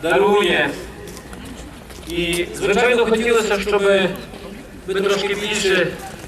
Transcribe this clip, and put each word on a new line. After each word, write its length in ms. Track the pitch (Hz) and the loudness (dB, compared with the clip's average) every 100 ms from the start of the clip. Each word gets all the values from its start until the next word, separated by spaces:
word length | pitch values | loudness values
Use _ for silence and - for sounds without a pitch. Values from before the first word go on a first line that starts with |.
дарує. 680 | 156 190 202 202 175 170 147 - - - - - - - - - - - - - - | 0 4 4 4 4 2 0 -4 -10 -14 -14 -14 -14 -14 -14 -14 -16 -16 -18 -14 -6
І, 360 | 170 175 170 175 - | -2 0 0 -2 -2
звичайно, 500 | 185 208 247 240 220 | 0 4 4 4 4
хотілося, 540 | 220 233 233 220 202 | 2 4 2 2 0
щоб 220 | 196 202 196 196 180 175 - - - - - - - | 2 2 4 4 4 -2 -10 -14 -14 -16 -16 -12 -6
ми 60 | |
трошки 420 | 190 196 196 202 202 | -2 0 0 0 -2
більше 520 | 208 214 196 185 170 - - - | -2 0 2 2 2 -2 -12 -14